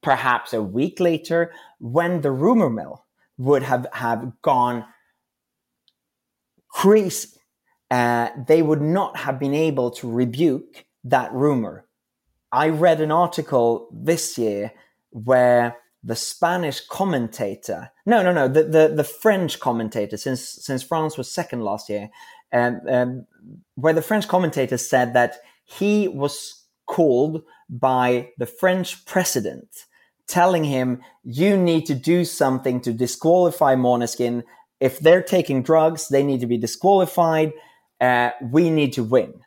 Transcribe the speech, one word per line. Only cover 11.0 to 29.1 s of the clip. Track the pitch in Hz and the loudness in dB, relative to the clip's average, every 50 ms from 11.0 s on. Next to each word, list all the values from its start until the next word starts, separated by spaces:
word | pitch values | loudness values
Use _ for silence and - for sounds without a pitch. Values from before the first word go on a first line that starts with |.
| _ | _
that | 123 127 131 123 - - | -2 -2 0 0 -2 -4
rumor. | 127 139 151 147 127 110 95 78 - _ _ _ _ _ _ _ _ _ _ _ _ _ _ - | 0 0 0 0 0 -4 -6 -10 -16 _ _ _ _ _ _ _ _ _ _ _ _ _ _ -2
I | 127 147 160 | 0 0 0
read | 160 151 165 180 165 156 | 0 2 2 2 4 2
an | 156 151 | 2 0
article | 156 165 175 170 - - 151 - - 127 120 117 117 - - - | 2 2 0 0 -2 -6 -6 0 0 2 2 2 2 0 -4 -12
this | - 110 - 151 170 160 - - - - | -18 -10 -2 -2 -2 -2 -2 -8 -4 -2
year | 117 110 104 101 104 110 - _ _ _ _ _ _ _ | -2 -2 -2 -4 -6 -8 -10 _ _ _ _ _ _ _
where | _ 123 107 117 131 127 123 123 123 123 120 117 117 - _ _ _ _ - | _ -12 0 2 4 4 6 6 4 4 2 0 -4 -10 _ _ _ _ -10
the | - 113 | -8 -8
Spanish | - - - - - - 170 175 180 170 151 131 - - | -6 -6 -10 -6 -2 -2 0 0 0 -2 -4 -6 -8 -12
commentator, | - - - 190 196 170 135 120 113 - - 120 101 98 - - - - 82 90 - _ _ _ | -14 -6 -4 -2 -2 -2 -2 -4 -4 -6 -8 -8 -8 -8 -10 -10 -10 -10 -10 -10 -18 _ _ _
no, | 196 233 226 190 | 0 2 2 4
no, | 180 180 | 2 2
no, | 165 139 | 2 2
the, | 127 131 156 156 | 2 4 2 2
the, | 156 156 160 156 151 156 | 4 4 4 4 4 4
the | 156 143 | 0 -4
French | - - - - 220 208 190 180 151 - - | -4 -6 -2 0 0 2 2 0 -4 -6 -4
commentator, | - 135 120 117 113 107 - 117 104 101 107 | -4 -4 -2 -2 -4 -4 -4 -6 -6 -6 -6
since, | 104 - 139 131 127 - | -8 -6 -6 -6 -6 -8
since | - - - - - 135 127 131 | -12 -16 -16 -10 -8 -8 -8 -6
France | - 170 160 156 156 151 - | -4 -4 -4 -4 -4 -6 -8
was | 127 - | -12 -10
second | - - 170 - - 123 113 | -6 -8 -8 -6 -6 -8 -6
last | 104 98 110 - - | -6 -6 -8 -8 -8
year, | 104 104 101 107 _ - - - - - _ _ - | -8 -8 -8 -10 _ -20 -20 -20 -20 -20 _ _ -2
um, | 120 120 123 120 - - - | 0 0 0 -2 -4 -6 -2
um, | 127 123 123 123 127 131 107 _ _ _ _ 110 101 - _ _ _ | 0 0 0 -2 -4 -10 -14 _ _ _ _ -20 -20 -20 _ _ _
where | - 127 156 160 | -2 0 0 2
the | 160 156 | 2 0
French | - 214 214 202 - | 0 -2 -2 -2 0
commentator | - 185 185 160 143 143 135 120 131 120 | 0 0 0 0 0 -2 -2 -2 -2 -4
said | - - - 131 123 117 117 | -4 0 0 2 2 2 2
that | 123 120 120 - - - _ _ _ _ | 2 2 2 -2 -8 -20 _ _ _ _
he | _ - - 196 208 208 214 208 | _ -8 -4 -2 0 2 2 0
was | 175 - 135 139 143 - - - - - - _ _ _ _ _ | -2 -4 -4 -6 -6 -6 -8 -14 -16 -18 -20 _ _ _ _ _
called | - - - 170 151 123 120 135 156 156 160 - _ _ _ _ _ | -10 0 2 2 4 4 2 2 0 -2 -8 -12 _ _ _ _ _
by | - 120 - 131 131 127 123 123 123 123 120 - _ - | -10 -2 0 0 2 2 2 2 0 0 -2 -6 _ -10
the | 123 | -10
French | 117 - - - 185 185 185 180 - - - _ | -10 -8 -2 0 0 0 0 -4 -6 -10 -16 _
president | - | -4